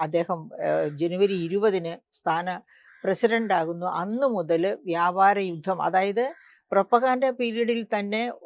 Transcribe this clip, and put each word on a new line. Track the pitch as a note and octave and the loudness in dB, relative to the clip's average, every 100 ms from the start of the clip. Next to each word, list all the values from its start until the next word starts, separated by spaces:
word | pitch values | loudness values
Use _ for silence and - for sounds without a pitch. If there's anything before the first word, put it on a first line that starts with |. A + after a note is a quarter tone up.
അദ്ദേഹം, | D#3+ E3 E3+ E3+ D#3+ | -2 0 0 -4 -6
ആ, | - D3+ D#3 D#3 D3 | -6 -2 0 -2 -2
ജനുവരി | E3 F3+ G3 | -4 2 2
ഇരുപതിന് | F#3+ E3 G3 G#3+ F#3+ E3 E3+ _ - | 2 -2 0 2 2 -2 -8 _ -6
സ്ഥാന-, | - E3 F3+ F3+ - _ - - | -2 -2 -2 -8 -12 _ -20 -6
പ്രസിഡന്റ് | G3 F#3 A#3 A3+ A3 | -2 0 2 0 2
ആകുന്നു. | F#3 D#3+ E3+ F3+ | 0 0 -4 -4
അന്ന് | E3 F#3 A#3 C#4 | -4 -4 0 0
മുതൽ | G#3+ D#3+ E3 F#3 G#3+ | 0 0 2 2 -2
വ്യാപാര | A3+ E3 F3 F3+ G3 G3+ | -4 0 2 4 4 4
യുദ്ധം, | F#3+ E3 E3 F3+ | 0 -4 -4 -2
അതായത് | D#3 F#3 G3 G3+ B3+ E4+ - _ _ | 0 2 0 0 -2 -4 -18 _ _
പ്രൊപ്പഗാൻഡ | G3 F#3+ A#3+ C4 B3+ C4 | 0 4 4 4 2 0
പീരിയഡിൽ | B3 A#3+ A3 A#3 A#3 G#3+ G#3 | 0 -2 0 0 -2 -2 -4
തന്നെ, | G3+ G#3+ A#3+ - | -2 -2 -4 -6